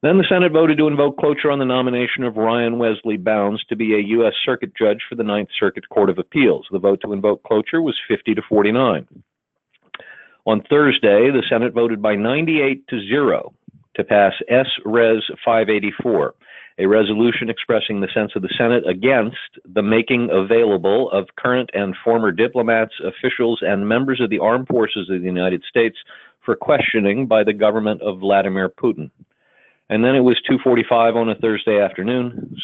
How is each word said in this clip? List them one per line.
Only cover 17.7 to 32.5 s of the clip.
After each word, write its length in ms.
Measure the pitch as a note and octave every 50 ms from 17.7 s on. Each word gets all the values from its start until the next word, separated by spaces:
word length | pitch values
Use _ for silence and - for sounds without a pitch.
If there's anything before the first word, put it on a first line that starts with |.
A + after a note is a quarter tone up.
| A#2 G#2+ - - A2 G2+
the 60 | G2 F#2
sense 200 | - - G#2+ G#2 -
of 60 | A2
the 80 | F#2 - - -
Senate 260 | B2 A#2 A#2+ B2 - -
against 500 | F2+ F#2 G2+ B2+ C3+ B2 G#2+ A2 B2+ - - - _ - _ - F2+
the 80 | G#2+ G2+
making 460 | G2+ A2 A2+ A2+ - C3 A#2+ A#2+ A2+
available 800 | D#2 G2 F#2+ G2 A#2 A2+ A#2 A2 G2+ F#2 E2 F#2+ G2+ A#2 C3 -
of 160 | - G2 F#2+ - _ -
current 320 | - B2+ B2 B2+ B2 - -
and 200 | G2 G2+ F#2+ F2+ - -
former 280 | A2+ A#2 A#2 A2+ G#2
diplomats, 640 | F2 E2 A2 A#2+ - B2+ A#2 A2+ A#2 A2+ A2 A2 - - -
officials, 540 | - - - - B2+ - - B2 A#2 A#2 -
and 260 | - F2 G2+ G2 G2+ G#2
members 320 | A2 A#2+ C3+ C3+ C3 A#2+
of 120 | B2 A2+
the 80 | G#2 G2
armed 280 | D#2+ G#2+ A#2 B2+ C3 -
forces 440 | - A#2+ A2 G#2 - G#2+ F#2 F2
of 100 | F#2+ F#2
the 60 | F2+ F#2
United 360 | F2+ F2+ F2+ F#2 F2+ E2 - -
States 260 | _ B2 A#2 A2+ - - - _ - - - - _ _ _
for 120 | - A#2
questioning 720 | - - - D3+ C#3+ - - - A2+ G2+ G2+ G2+ A#2+ C3+ A#2+
by 160 | A2+ A2 G#2
the 100 | G#2+ G#2+
government 480 | G#2 G#2+ G#2+ G#2+ A2 G#2+ G#2+ G#2+ -
of 160 | - G#2 F#2+ F#2
Vladimir 500 | F#2+ G2 G2 G2 G2 G2 F#2+ F#2+ F#2+ F#2
Putin. 440 | - _ - B2 G2+ E2 D#2 C#2 _ _ - _ _ _ _ _ _ _ _ _ _ _ _ _
And 120 | G#2 G#2+ A#2
then 120 | B2 C3+
it 60 | C#3
was 200 | B2 B2+ A#2+ - - -
two 80 | C3+ B2+ -
forty-five 520 | C3 B2 A#2 A2+ - B2 A#2 A#2 A#2 A2+
on 140 | A#2 A#2 A2+
a 60 | G#2+
Thursday 440 | - - A2+ G#2+ G2+ - - G#2+ G#2
afternoon, 760 | G2+ F#2+ - - F#2 A2 B2 B2+ B2 B2 A#2+ - - -